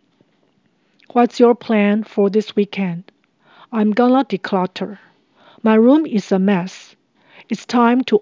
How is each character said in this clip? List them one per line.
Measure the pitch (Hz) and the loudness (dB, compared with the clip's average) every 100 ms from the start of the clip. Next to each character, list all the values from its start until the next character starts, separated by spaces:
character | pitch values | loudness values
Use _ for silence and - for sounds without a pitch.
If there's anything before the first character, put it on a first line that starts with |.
| _ _ _ _ _ _ _ _ _ _ _ | _ _ _ _ _ _ _ _ _ _ _
What's | 240 240 - | 0 0 4
your | 240 233 | 2 2
plan | - 220 202 208 | -2 0 2 0
for | 208 - 202 | -2 -2 0
this | 214 208 - | 0 -2 -4
weekend? | 202 190 185 170 - _ _ _ _ _ _ | -4 -4 -6 -6 -12 _ _ _ _ _ _
I'm | 233 214 | -4 -2
gonna | 202 247 262 262 | 0 2 2 0
declutter. | 190 - 190 180 - 190 196 _ _ _ _ _ _ | -6 -4 -4 -4 -6 -12 -14 _ _ _ _ _ _
My | 220 220 | 0 4
room | 233 302 311 | 4 4 0
is | 208 - | -4 -2
a | 190 | -2
mess. | 190 190 185 - - _ _ _ _ - - | 0 -2 -4 -14 -20 _ _ _ _ -20 -10
It's | 220 - | -10 -4
time | 240 233 247 254 | 0 2 0 0
to | 208 | -2